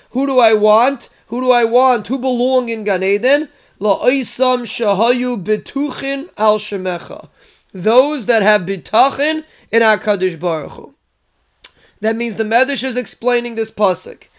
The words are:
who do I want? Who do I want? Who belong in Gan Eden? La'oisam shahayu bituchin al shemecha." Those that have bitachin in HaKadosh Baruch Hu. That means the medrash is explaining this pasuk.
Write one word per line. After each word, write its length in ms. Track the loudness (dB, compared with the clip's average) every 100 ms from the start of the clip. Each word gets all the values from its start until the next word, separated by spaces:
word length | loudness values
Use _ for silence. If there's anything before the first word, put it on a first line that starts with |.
| _
who 160 | -4 0
do 120 | 4
I 120 | 4
want? 560 | 4 4 4 2 -2 -10 _ _
Who 120 | -2
do 120 | 2
I 120 | 2
want? 440 | 4 2 2 2 -2
Who 100 | -4
belong 500 | -2 0 2 0 0
in 160 | -4
Gan 180 | -2 -2
Eden? 460 | 0 0 2 0 0 _ _ _
La'oisam 840 | -2 0 2 0 -2 -2 0 0
shahayu 800 | -4 -4 0 2 2 2 -2 -4
bituchin 840 | -2 -4 -4 -4 -4 -4 -6 -6 -8 -2
al 220 | 0 0
shemecha." 720 | -2 -6 -6 -8 -10 -16 -18 _ _ _ _
Those 520 | -4 2 4 4 0 0
that 160 | 2
have 220 | 4 2
bitachin 840 | 0 -6 -2 2 2 2 -2 -4 -8 _ _
in 120 | 2
HaKadosh 540 | 2 2 0 -2 -2 -4
Baruch 360 | -4 -4 -6
Hu. 220 | -14 -20 _ _ _ _ _ _ _ -20 _ _ _
That 160 | -4 -2
means 180 | -4 -4
the 80 |
medrash 400 | 0 2 2 0
is 140 | -4 -4
explaining 580 | -6 -6 -2 -2 -2 -6
this 160 | -6
pasuk. 520 | 0 0 0 -6 -16 _